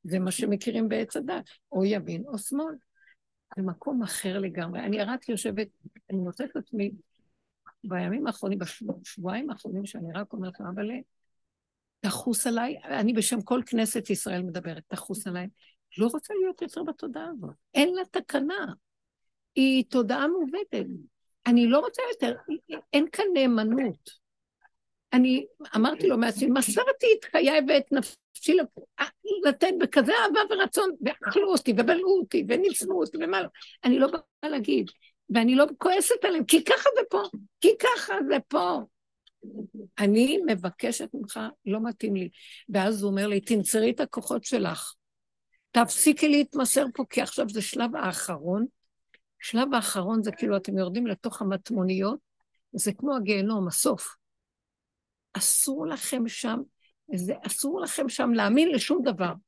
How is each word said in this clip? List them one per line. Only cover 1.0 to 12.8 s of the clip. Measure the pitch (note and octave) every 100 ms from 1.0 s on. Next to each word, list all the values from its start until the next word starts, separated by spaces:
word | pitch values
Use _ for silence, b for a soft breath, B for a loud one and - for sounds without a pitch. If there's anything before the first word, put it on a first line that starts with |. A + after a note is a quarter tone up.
| A3+ -
הדת, | B3 - b b _
או | C#4
ימין | G3 G#3 D#3+ E3+ C4
או | A3+
שמאל. | - C#4 D#4+ D4+ _ b b b _ _ _ -
זה |
מקום | F#3 E3+ - B3+
אחר | G3+ - F#3+ F#3+
לגמרי. | G3 E3+ E3+ F3+
אני | G3 G#3+
רק | G3+ B3+ -
יושבת, | G#3+ A3+ G3+ G3+ _ - - _
אני | G3
מוצאת | F3+ - C#4
את | C#4+
עצמי | - G#3+ G3+ G3+ _ _ _ _ _ _ - _
בימים | G#3+ F3+ F3 A#3 D4
האחרונים, | - G3 G3
בשבועיים | F3 - G#3 - - - F3+ G#3+ D4
האחרונים, | G#3 A3 F#3 G3+
שאני | A3 E3
רק | E3+ G3+
אומרת | A3+ F#3 F3+
לו, | F#3+
"אבאלה, | F#3+ G#3 B3+ C4+ _ _ _ _ _ _ _ _ _
תחוס | G3+ - - A3+ B3
עליי", | A#3 B3 D4+